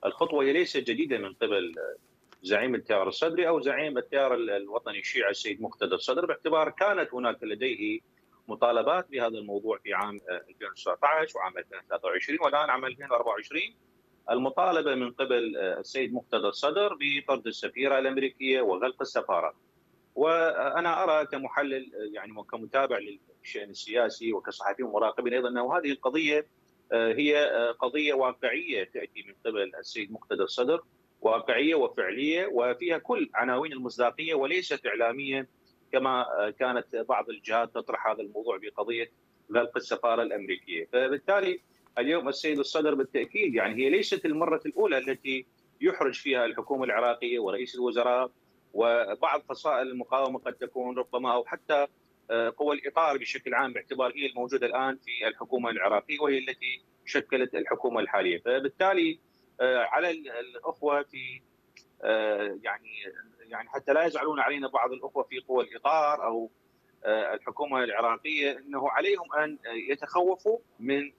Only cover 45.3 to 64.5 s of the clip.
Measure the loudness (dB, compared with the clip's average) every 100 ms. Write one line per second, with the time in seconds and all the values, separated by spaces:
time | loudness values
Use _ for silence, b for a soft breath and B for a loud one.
45.3 | -6 -6 _ _ _ 0 2 0 0 -2
46.3 | 2 2 -2 -4 -2 0 2 2 2 0
47.3 | -2 -2 -2 -4 -2 0 2 2 2 0
48.3 | _ _ _ _ 2 4 4 2 0 2
49.3 | 0 -2 -4 0 0 0 -4 -2 0 0
50.3 | -2 -6 -8 -8 -6 -4 -4 -4 -2 0
51.3 | 0 0 -8 _ 2 2 _ _ _ _
52.3 | 0 0 0 0 0 0 2 2 2 -2
53.3 | -8 -2 0 0 -2 -8 -2 -2 0 -6
54.3 | -4 -2 0 0 0 -2 -4 -8 -4 -4
55.3 | -4 -4 -2 -2 0 2 2 0 -2 2
56.3 | 0 -2 -6 -6 -8 _ _ -2 -2 0
57.3 | 0 0 -2 -2 0 0 0 0 2 2
58.3 | 0 0 0 0 0 2 4 2 -2 _
59.3 | b _ _ 2 2 2 0 0 -4 -8
60.3 | -10 -10 -10 -8 -2 0 0 -2 -10 -14
61.3 | -14 _ _ _ -20 _ _ 0 2 2
62.3 | 0 0 -4 -6 -6 -8 -14 -14 -16 -20
63.3 | _ -14 -12 -8 -8 2 4 4 0 -4
64.3 | 0 0